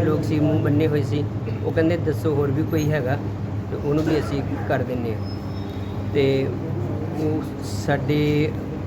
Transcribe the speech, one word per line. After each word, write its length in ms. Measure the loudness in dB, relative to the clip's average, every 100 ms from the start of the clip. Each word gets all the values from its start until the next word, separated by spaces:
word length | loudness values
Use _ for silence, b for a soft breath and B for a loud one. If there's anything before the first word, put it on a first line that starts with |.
ਲੋਕ 200 | 2 2
ਸੀ 160 | 2 2
ਮੂੰਹ 200 | 4 2
ਬੰਨੇ 260 | 4 4 4
ਹੋਏ 160 | 2
ਸੀ, 220 | 0 0 -2 -4 -4 -2
ਉਹ 80 | 0
ਕਹਿੰਦੇ 240 | 2 2 2
ਦੱਸੋ 380 | 0 0 2
ਹੋਰ 160 | 2 2
ਵੀ 120 | 2
ਕੋਈ 300 | 0 0 2
ਹੈਗਾ 260 | 2 0 0 -2 -4 -4 -4 -4
ਤੇ 60 | -2
ਉਹਨੂੰ 280 | 0 2
ਵੀ 160 | 2 2
ਅਸੀਂ 220 | 0 -2 -2 -2 0
ਕਰ 100 | 0
ਦਿੰਦੇ 360 | 0 -2 -2
ਹਾਂ। 60 | -2 -4 -6 -6 -6 -6 -6 -6 -4 -2
ਤੇ 320 | 2 4 4 0 -2 -2 -2 -2 -2 -4 -2
ਉਹ 440 | 0 0 -4 -6
ਸਾਡੇ 880 | -6 -4 0 0 2 2 2 2 0 -2 -6 -6